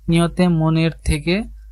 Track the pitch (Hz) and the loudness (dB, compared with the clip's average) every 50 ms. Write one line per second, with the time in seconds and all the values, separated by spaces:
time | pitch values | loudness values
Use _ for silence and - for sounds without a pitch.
0 | - 175 165 170 170 165 - 185 180 175 170 160 160 160 160 160 165 160 156 - | -2 0 2 2 2 0 0 2 2 2 2 2 2 2 2 2 0 0 -2 -2
1 | - - 160 147 151 165 180 214 240 - - - - - | -2 -2 -2 0 0 -2 -2 -2 -4 -8 -14 -18 -20 -20